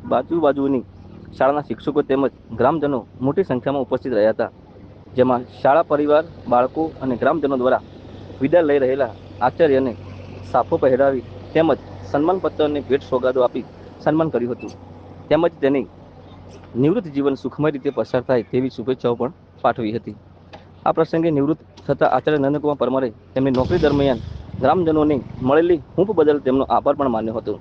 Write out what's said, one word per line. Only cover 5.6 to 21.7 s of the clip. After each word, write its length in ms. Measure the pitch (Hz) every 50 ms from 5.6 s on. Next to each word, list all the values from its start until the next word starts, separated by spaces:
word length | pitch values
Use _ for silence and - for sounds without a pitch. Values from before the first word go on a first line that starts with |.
શાળા 280 | - 135 139 156 170 -
પરિવાર, 340 | 151 143 151 147 147 151 160 170 - - - -
બાળકો 320 | 123 123 123 127 - 156 160 160 156 -
અને 140 | - 135 123
ગ્રામજનો 400 | 110 123 131 156 165 143 139 139 131
દ્વારા 220 | 123 127 127 107 - - - - - - - - - - - -
વિદાય 300 | 131 139 151 175 170 147
લઈ 120 | 143 143 135
રહેલા 300 | 127 131 139 135 113 - - - - - - 113
આચાર્યને 460 | 127 - - 170 156 135 131 135 127 110 98 - - - - - - - - - -
સાફો 260 | - 131 117 - 170 160
પહેરાવી 460 | - 135 131 123 139 139 139 127 - - - - - - -
તેમજ 260 | 156 160 160 131 - - - - - - -
સન્માનપત્ર 540 | - 143 147 165 185 190 160 156 147 - 151
અને 160 | 147 147 143 131 -
ભેટ 200 | 170 143 - -
સોગાદો 360 | - 127 123 127 127 131 120
આપી 180 | 120 - 131 110 - - - - - - - -
સન્માન 280 | 160 151 156 165 160 -
કર્યું 220 | 117 120 120 123
હતું, 160 | 110 - 98 - - - - - - - - - - - -
તેમજ 240 | 147 156 170 175 170 -
તેની 260 | 147 135 139 139 113 - - - - - - - - - - - - - - - - - - 113 131
નિવૃત્ત 260 | 151 185 247 196 165 139
જીવન 220 | 139 139 143 139
સુખમય 360 | - - 131 - - 147 156 151
રીતે 160 | 135 127 143 131
પસાર 260 | - 113 - - 127 120 -
થાય 200 | 135 123 104 - -
તેવી 200 | 127 131 131 -
શુભેચ્છાઓ 400 | - 113 127 131 123 - 123 120 117
પણ 160 | 120 131 175 - - - - - -
પાઠવી 320 | 120 117 - 117 107 110
હતી. 200 | 117 - - 104 104 - - - - - - - - - - - - -
આ 80 | 107 104
પ્રસંગે 340 | - 160 - - 165 165 170 156 139
નિવૃત્ત 220 | 139 143 160 - - -